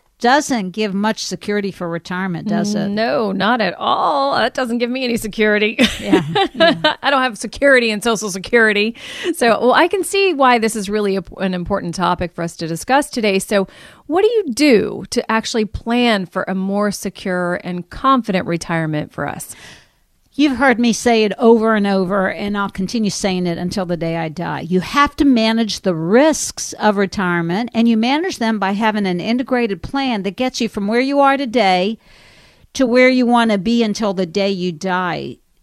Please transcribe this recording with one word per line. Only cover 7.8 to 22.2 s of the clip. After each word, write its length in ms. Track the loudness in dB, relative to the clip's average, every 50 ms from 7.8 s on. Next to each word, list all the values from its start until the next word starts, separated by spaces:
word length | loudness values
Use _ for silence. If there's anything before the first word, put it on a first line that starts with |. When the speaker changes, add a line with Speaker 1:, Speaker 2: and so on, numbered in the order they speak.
| 4 2
Speaker 2:
in 100 | 0 0
Social 280 | 0 0 0 0 -2 -6
Security. 640 | -6 -8 -4 0 2 4 4 4 4 2 0 -2 -4 -8 -12 -16 -12 -6 -4 -4 -2
So, 160 | 2 2 2 4 4
well, 140 | 4 4 4
I 160 | 4 4 2
can 160 | 0 -2 -2
see 280 | -2 0 0 2 2 2
why 240 | 2 4 4 4 4
this 160 | 2 -2 -2
is 160 | -4 -6 -4
really 280 | -4 -2 -2 -2 -2 -4
a, 60 | -4 -8 -8 -6
an 140 | -4 -4 -4
important 420 | -4 -4 -4 -4 -4 -4 -6 -4
topic 380 | -2 0 0 0 -2 -4 -6 -6
for 100 | -6 -8
us 120 | -8 -6
to 120 | -8 -8 -6
discuss 420 | -6 -6 -2 0 2 2 0 0
today. 300 | -4 -2 0 0 0 0
So 280 | 0 0 0 0 0 -2 -6 -14 -20 -20 -20 -18 _ -2
what 140 | 2 2
do 80 | 2 4
you 240 | 2 0 0 -2 0
do 500 | 2 4 6 6 6 4 0 -4 -8 -10 -6
to 200 | -4 -4 -2 0
actually 360 | -2 -2 -2 -2 -2 -2 -2
plan 600 | -4 -6 -8 -4 -2 0 2 2 2 2 0 -2
for 200 | -4 -6 -6 -4 -4
a 80 | -4
more 360 | -4 -2 -2 -2 0 0 -2
secure 680 | -2 -4 -8 -10 -10 -8 -6 -4 -2 -2 -2 -2 -4 -4 -6
and 220 | -8 -8 -8 -10 -12
confident 580 | -8 -2 2 2 2 2 2 0 -2 -2 -2 -2
retirement 640 | -4 -4 -4 -4 -4 -2 -2 -2 -2 -4 -4 -6
for 160 | -8 -8 -8 -6
us? 260 | -8 -10 -12 -14 -16 -20 -20 -20 -20 -20 _ _ _ _ _ _ _ _ _ _ _ 0
Speaker 1:
You've 200 | 2 2 2 2
heard 240 | 2 2 4 4
me 100 | 2 2
say 320 | 0 2 2 2 2 4 2
it 80 | 0 0 2
over 380 | 6 6 6 6 6 4 2
and 120 | 2 2 2
over, 420 | 2 2 2 0 0 0